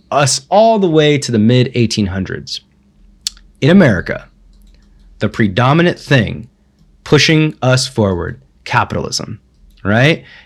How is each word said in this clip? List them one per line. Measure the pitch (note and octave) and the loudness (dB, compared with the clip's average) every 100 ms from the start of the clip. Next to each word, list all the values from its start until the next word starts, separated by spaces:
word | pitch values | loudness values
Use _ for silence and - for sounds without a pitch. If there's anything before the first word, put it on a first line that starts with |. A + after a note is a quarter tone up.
| _ | _
us | C3+ C#3 - - | -2 0 -2 -2
all | F#3+ A3+ A3+ | 2 2 2
the | F#3+ | 0
way | D#3 D3+ D3 | 2 2 0
to | C#3 | 0
the | A2+ | 0
mid | G#2+ B2+ A#2 B2 | 2 2 2 0
eighteen | A2 - G2+ | -2 -2 -4
hundreds. | F#2+ F#2 E2+ C#2+ - - _ _ _ _ _ - - - _ | -4 -8 -10 -12 -16 -16 _ _ _ _ _ -18 -18 -20 _
In | C3+ | 2
America, | F#3+ D3+ F#2 - - - _ _ _ - _ _ _ - - | 4 4 2 -4 -10 -12 _ _ _ -20 _ _ _ -20 -8
the | G#2+ | -6
predominant | - G#2+ F#2 B2+ D#3 F3 - | -2 -2 0 2 2 0 -2
thing | - C#3 F2+ D2+ - _ _ _ _ _ | 0 0 0 -4 -14 _ _ _ _ _
pushing | - D3+ - D#3 D#3 - | 0 2 4 2 0 -2
us | C3 B2+ - | 0 0 -2
forward, | - G2+ F2+ E2+ - _ _ | -2 -2 -2 -6 -12 _ _
capitalism, | - A#2+ G2+ F2 - - - A2 _ _ _ _ | -6 -4 -2 -4 -6 -8 -10 -14 _ _ _ _
right? | F#2+ G#2+ C#3 - - - | -2 2 2 0 -6 -20